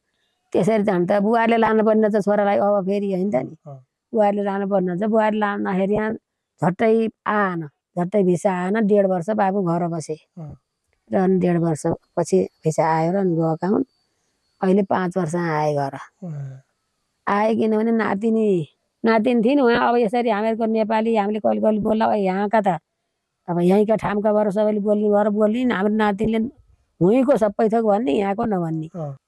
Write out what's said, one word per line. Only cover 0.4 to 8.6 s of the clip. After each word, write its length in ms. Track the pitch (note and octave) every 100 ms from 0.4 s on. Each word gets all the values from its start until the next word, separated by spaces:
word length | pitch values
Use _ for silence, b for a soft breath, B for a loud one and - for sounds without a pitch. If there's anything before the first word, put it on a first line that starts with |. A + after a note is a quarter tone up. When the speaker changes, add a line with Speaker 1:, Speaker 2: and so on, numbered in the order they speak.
| _
Speaker 1:
त्यसरी 320 | - F#3 A3
जान 220 | G#3 F3+ F3
त 60 |
बुहारीले 460 | G#3 G3+ A#3 A3+ A#3
लानुपर्ने 500 | A3 A3 A3 A3 G#3+
रहेछ 180 | G#3 G3+
छोरालाई, 320 | G#3 G3+ G3+
अब 280 | G3+ G3+ F#3
फेरि 280 | G3+ G3+
होइन 180 | F#3 G3
त 40 | B2+
नि। 200 | - D#3 D3+
Speaker 2:
अँ। 180 | C3+ _ _ _
Speaker 1:
बुहारीले 300 | A3+ G#3 G#3
लानुपर्ने 440 | G3+ G3 G3 G3 F3+
रहेछ। 160 | F3
बुहारी 340 | G#3+ A3 G#3+ G#3+
लाँदाखेरि 560 | G#3 G3+ G#3 F#3+ F#3+
यहाँ 200 | G#3 G#3+ A#3 _ _ _ -
झट्टै 460 | E3 F3+ A3+ A3+ A3 - -
आएन, 400 | G#3 G3 E3+ D3+
झट्टै 560 | _ _ F3+ F3+ G#3+
भिसा 400 | F3+ F3 G3+ F3+